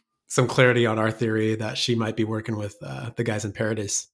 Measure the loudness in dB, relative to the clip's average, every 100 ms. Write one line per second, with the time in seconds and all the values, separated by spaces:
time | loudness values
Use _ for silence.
0 | _ _ -4 0 2 4 6 6 4 2
1 | 0 0 0 2 2 0 -4 -2 0 0
2 | 0 0 -2 -2 -4 -4 -6 -10 -12 -10
3 | -8 -4 -2 -2 -4 -4 -2 -2 -4 -4
4 | -6